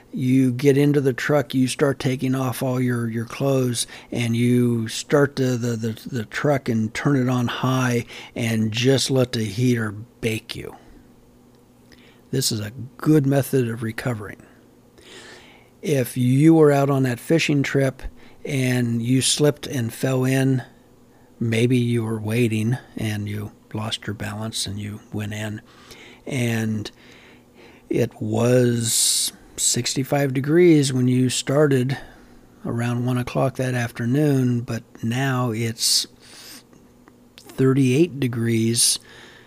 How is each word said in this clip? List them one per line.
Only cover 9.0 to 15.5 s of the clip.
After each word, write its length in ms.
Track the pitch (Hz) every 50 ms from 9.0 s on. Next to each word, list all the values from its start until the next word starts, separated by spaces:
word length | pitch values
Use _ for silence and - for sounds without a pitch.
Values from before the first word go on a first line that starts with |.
| - -
let 220 | 135 131 123 123 -
the 120 | 117 110
heater 480 | 104 95 110 127 127 123 117 110 107 104 107 113 - - _ -
bake 340 | 113 110 110 - - -
you. 180 | - - - - - - - - - - - - - - _ _ _ _ _ _ _ _ _ _ _ _ _ - - - - _ _ _ _
This 200 | - 135 131 -
is 80 | 113 107
a 140 | 104 104 - 107 113 - -
good 300 | - - 151 156 156 135
method 420 | 135 139 139 131 - - 135 123 113
of 140 | 113 117 120
recovering. 580 | 110 110 - - 131 117 107 104 95 - - - - - - - _ _ _ _ _ _ - - - - - - - - - - -